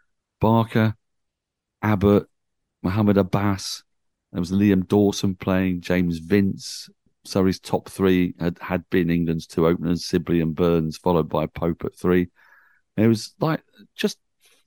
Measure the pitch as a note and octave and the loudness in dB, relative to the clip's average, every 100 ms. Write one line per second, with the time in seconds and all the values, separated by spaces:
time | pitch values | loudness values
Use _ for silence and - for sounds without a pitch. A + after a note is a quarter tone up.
0 | _ _ _ - G#2+ A#2 A2+ A#2 A2 - | _ _ _ -2 2 2 2 0 0 -2
1 | _ _ _ _ _ _ _ - G#2 G#2+ | _ _ _ _ _ _ _ -6 -2 2
2 | G2+ G2+ - _ _ _ _ _ - G2+ | 4 4 2 _ _ _ _ _ -4 0
3 | G#2 G2 F#2 G2+ G2+ G2 - - _ _ | 2 2 2 0 -2 -2 -6 -14 _ _
4 | _ _ _ F#2+ F2 G2 G#2 F#2+ F2+ G#2 | _ _ _ -8 -4 2 4 2 2 2
5 | G2+ G2 G2+ F#2 - F#2 F#2 F2 E2+ F2+ | 2 0 -4 -4 -2 0 0 -4 -2 0
6 | F2 E2 E2 G2+ G2 - - - - _ | 0 -4 0 0 0 -2 -12 -16 -18 _
7 | _ _ - G2+ F#2+ F2+ - F#2+ - - | _ _ -6 0 0 0 -4 -6 -6 -2
8 | F#2+ F2+ F2+ - E2+ F2 - F#2 - F#2+ | 2 2 0 -2 -6 -6 -6 -6 -2 -2
9 | E2+ E2+ E2 E2 - - E2 F2 D#2+ E2+ | 0 0 0 -4 -6 0 0 0 -2 -4
10 | - F#2 E2 E2+ E2 D2+ F2 E2+ D#2+ - | -2 -4 0 0 0 0 2 2 0 -4
11 | F2+ E2+ D#2 D#2+ D#2 - E2+ E2 E2 - | 0 0 0 -4 -4 -4 -4 -4 -8 -6
12 | F2+ F2+ F2 _ _ _ _ _ _ - | 0 2 0 _ _ _ _ _ _ 0
13 | A2 A2+ - - D3+ D#3+ _ _ G3+ - | 2 2 -4 -4 -4 -4 _ _ -20 -6
14 | G#3 - _ _ _ _ | -6 -6 _ _ _ _